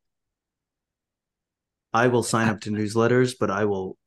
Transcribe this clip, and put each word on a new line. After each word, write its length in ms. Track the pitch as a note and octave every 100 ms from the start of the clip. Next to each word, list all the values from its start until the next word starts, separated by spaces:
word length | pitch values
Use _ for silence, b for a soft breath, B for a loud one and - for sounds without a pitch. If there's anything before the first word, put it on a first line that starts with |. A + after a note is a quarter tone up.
| _ _ _ _ _ _ _ _ _ _ _ _ _ _ _ _ _ _ _
I 140 | A2+ B2
will 160 | A#2+
sign 240 | G#2+ A2+ A2
up 120 | G2
to 80 | G#2+
newsletters, 640 | G#2 G#2 A2+ A#2 B2 B2 -
but 120 | G2+
I 140 | F#2+
will 320 | G#2 F#2+ F#2 -